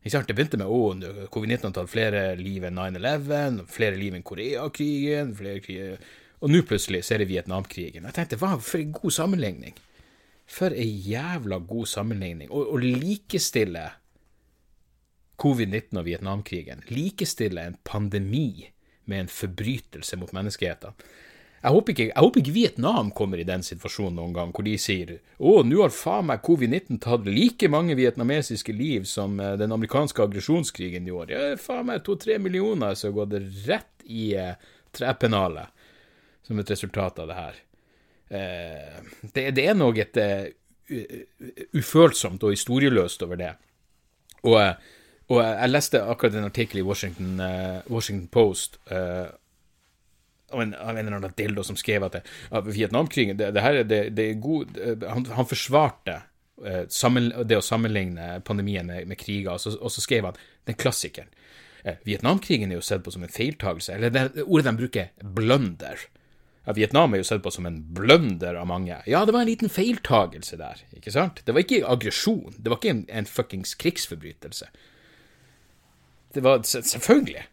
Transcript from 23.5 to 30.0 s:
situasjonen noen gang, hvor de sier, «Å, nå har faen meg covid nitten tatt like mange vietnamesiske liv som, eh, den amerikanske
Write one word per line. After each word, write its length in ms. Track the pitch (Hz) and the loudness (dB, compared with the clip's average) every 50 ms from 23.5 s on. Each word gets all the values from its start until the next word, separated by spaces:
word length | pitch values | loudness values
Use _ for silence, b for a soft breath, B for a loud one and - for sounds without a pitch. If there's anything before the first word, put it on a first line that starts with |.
| 92 92 | -4 -4
situasjonen 540 | 90 - - 87 - - - - 104 95 87 85 | -4 -6 -10 -10 -10 -10 -6 -4 -4 -4 -4 -4
noen 140 | 82 87 87 | -6 -6 -4
gang, 160 | 87 87 87 | -4 -4 -6
hvor 160 | 90 - 104 | -4 -4 -2
de 60 | 104 107 98 | -2 -2 -2
sier, 300 | - - 101 92 87 82 85 - b b b b | 0 0 0 -2 -2 -6 -10 -16 b b b b
«Å, 140 | - 147 208 208 | 8 10 10 10
nå 220 | 139 117 139 190 208 | 10 8 6 6 6
har 80 | 156 - | 4 4
faen 320 | - - 165 185 208 185 156 | 0 -2 0 0 2 2 0
meg 100 | 127 107 | -2 -2
covid 300 | - - 170 160 127 113 123 | 4 4 4 4 6 2 0
nitten 240 | 180 - - 127 110 | 0 -2 -4 -8 -4
tatt 300 | - 117 120 120 104 98 | 0 2 2 2 2 2
like 380 | 98 117 196 247 233 - 226 180 | 2 4 4 4 4 4 2 4
mange 240 | 147 151 170 175 156 127 | 4 4 2 2 2 4
vietnamesiske 760 | 127 123 117 - 123 120 143 151 147 - 120 104 - - 113 | 4 4 4 4 0 0 2 0 0 -2 -6 -6 -6 -6 -4
liv 300 | 104 127 156 143 107 95 | -4 -2 -2 -2 -2 -4
som, 300 | 98 - - 101 98 101 98 | -4 -4 -4 -2 -2 -2 -2
eh, 140 | 98 98 98 101 | -2 -2 0 0
den 100 | 104 107 | 0 0
amerikanske 520 | 110 113 113 107 - 135 | 0 0 -2 0 2 0